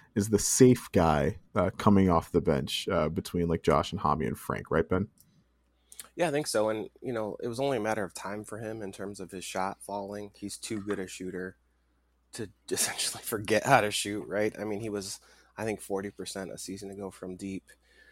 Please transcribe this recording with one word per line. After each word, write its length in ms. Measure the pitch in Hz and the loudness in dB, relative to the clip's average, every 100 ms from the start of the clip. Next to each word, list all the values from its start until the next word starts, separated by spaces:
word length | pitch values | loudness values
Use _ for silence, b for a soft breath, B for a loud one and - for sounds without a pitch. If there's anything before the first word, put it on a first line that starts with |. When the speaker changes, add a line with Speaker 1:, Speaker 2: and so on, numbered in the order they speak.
| b | b
Speaker 1:
is 140 | - 104 | -2 2
the 100 | 101 | 2
safe 540 | - - 127 120 - | 2 8 8 8 2
guy, 460 | 98 82 76 69 - - 110 | 4 6 4 2 -2 -4 0
uh, 140 | 95 - | 0 2
coming 320 | - 98 95 | 6 6 6
off 200 | 82 - | 4 4
the 120 | 87 | 2
bench, 440 | 82 71 69 - - | 2 2 0 -4 -2
uh, 160 | 90 78 | 0 0
between, 400 | 87 - 87 85 | -2 -4 -2 0
like, 140 | 80 | 2
Josh 300 | - 76 - | 4 4 2
and 80 | 101 | 0
Javi 240 | - 73 64 | 0 0 -2
and 120 | 69 | -4
Frank, 320 | - 57 - | -4 -6 0
right, 160 | 76 82 | 0 2
Ben? 220 | 92 98 _ _ _ _ _ _ _ B B B | 0 0 _ _ _ _ _ _ _ B B B
Speaker 2:
Yeah, 140 | - 170 | -2 0
I 20 | |
think 160 | 143 151 | 0 0
so. 220 | 110 110 | 2 2
And, 220 | 110 98 - | 0 -6 -10
you 140 | - | -6
know, 240 | 117 107 - | -4 -4 -6
it 60 | 120 | -6
was 100 | 117 | -2
only 200 | 139 127 | 0 0
a 20 | |
matter 240 | 107 107 | 0 0
of 80 | 95 | -2
time 320 | - 95 104 | -6 -8 -8
for 140 | 107 107 | -10 -10
him 240 | 113 110 | -8 -8
in 100 | 98 | -8
terms 260 | 95 98 101 | -8 -10 -10
of 120 | 87 | -10
his 140 | 95 | -10
shot 340 | 85 98 95 101 | -6 -4 -4 -4
falling. 500 | - 101 98 104 101 | -8 -6 -6 -8 -12
He's 240 | - 101 - | -12 -12 -10
too 220 | - 110 | -6 -6
good 180 | 101 98 | -4 -4
a 80 | 92 | -6
shooter 500 | - 92 90 92 - _ _ _ _ _ _ _ | -8 -8 -8 -8 -12 _ _ _ _ _ _ _
to 160 | - 104 _ | -12 -12 _
<laughs> 120 | - | -6
essentially 520 | - - - - - | -2 -2 -2 -4 -6
forget 420 | - 110 104 107 | -4 -4 2 2
how 160 | 120 131 | 6 6
to 100 | 104 | 6
shoot, 360 | 104 104 104 71 | 0 -4 -6 -4
right? 260 | 101 107 - | 0 0 -2
I 40 | |
mean, 160 | 107 104 | -6 -6
he 100 | 113 | -4
was, 280 | 104 95 - b b b - | -6 -6 -10 b b b -6
I 80 | |
think, 160 | 110 101 | -4 -4
forty 300 | - 98 101 | -4 -6 -6
percent 420 | - 92 101 95 | -8 -10 -8 -8
a 60 | - | -10
season 320 | - 98 101 | -10 -10 -10
ago 200 | 98 95 | -10 -10
from 260 | - 92 92 | -10 -12 -8
deep. 280 | 98 95 - _ b b b | -8 -8 -10 _ b b b